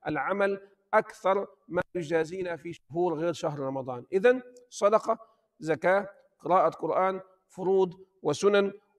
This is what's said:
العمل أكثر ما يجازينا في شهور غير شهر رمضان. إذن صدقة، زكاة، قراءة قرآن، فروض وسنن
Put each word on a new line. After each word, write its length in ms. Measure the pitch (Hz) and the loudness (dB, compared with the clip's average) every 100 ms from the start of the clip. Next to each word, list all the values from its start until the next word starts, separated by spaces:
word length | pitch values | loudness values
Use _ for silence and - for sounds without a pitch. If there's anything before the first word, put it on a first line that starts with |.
| - | -6
العمل 540 | 151 147 202 202 196 - _ - | -4 -2 0 0 -2 -10 _ 0
أكثر 540 | 214 - - 185 196 - _ - | 0 0 -4 0 0 -2 _ -8
ما 140 | 175 - 180 | -6 -4 -6
يجازينا 600 | 151 165 160 190 175 165 | -2 -2 -2 -4 -8 -8
في 180 | 170 | -10
شهور 400 | 165 - 160 180 | -14 -8 -2 0
غير 200 | 156 170 | 0 -2
شهر 260 | 156 165 143 | -2 -4 -4
رمضان. 460 | 135 135 131 123 123 | -6 -6 -8 -10 -4
إذن 280 | 190 240 254 - - _ | 2 2 2 -4 -20 _
صدقة، 480 | - 208 214 - 226 - _ _ - | 0 2 4 2 -6 -6 _ _ -10
زكاة، 500 | 156 160 175 196 202 - _ _ | -4 0 2 2 -2 -14 _ _
قراءة 300 | 147 180 160 | 0 4 4
قرآن، 520 | 156 160 135 185 190 - _ _ | 0 -2 0 0 -2 -10 _ _
فروض 460 | - 185 190 185 170 - _ | -6 0 2 2 -2 -20 _
وسنن 520 | 151 147 196 202 196 - _ | -4 2 4 4 0 -4 _